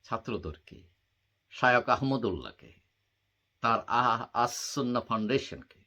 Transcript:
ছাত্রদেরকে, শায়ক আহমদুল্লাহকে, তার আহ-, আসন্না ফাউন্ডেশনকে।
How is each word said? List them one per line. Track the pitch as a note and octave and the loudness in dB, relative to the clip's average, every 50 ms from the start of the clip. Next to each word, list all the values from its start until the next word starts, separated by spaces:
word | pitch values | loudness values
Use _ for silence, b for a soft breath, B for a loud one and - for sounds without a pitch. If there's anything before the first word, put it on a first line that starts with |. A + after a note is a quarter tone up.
| _ | _
ছাত্রদেরকে, | - A#2 A2+ - - A2+ F#2+ - D#2+ D2+ - _ - - - - _ _ _ _ _ _ _ _ _ _ _ _ _ | -6 -8 -6 -4 -6 -6 -6 -6 -8 -10 -10 _ -20 -20 -20 -20 _ _ _ _ _ _ _ _ _ _ _ _ _
শায়ক | - - - B2+ B2 B2 A#2 - | -6 2 4 6 6 4 4 4
আহমদুল্লাহকে, | B2 - C3+ C3+ C3+ B2+ A2 G#2 F2+ C#2+ B1 G#1 - _ - - - _ _ _ _ _ _ _ _ _ _ _ _ _ _ _ _ _ | 2 2 2 0 0 0 0 -2 -2 -4 -8 -12 -16 _ -20 -20 -20 _ _ _ _ _ _ _ _ _ _ _ _ _ _ _ _ _
তার | - A#2 A2+ G#2+ - | 0 0 0 0 0
আহ-, | - A2 A#2+ B2 B2 A2+ A#2 A#2+ - | 0 0 2 4 4 2 0 -2 -4
আসন্না | - - A#2+ A#2+ - - - - - D3 C3 B2 B2 B2 | 0 0 0 0 0 -6 -8 -6 -4 -2 -2 0 0 -2
ফাউন্ডেশনকে। | A#2+ - A2+ A2 G#2+ G#2+ C3 C3+ - - - - - _ - _ _ | -2 -2 -2 -2 0 0 0 0 0 -4 -14 -16 -16 _ -20 _ _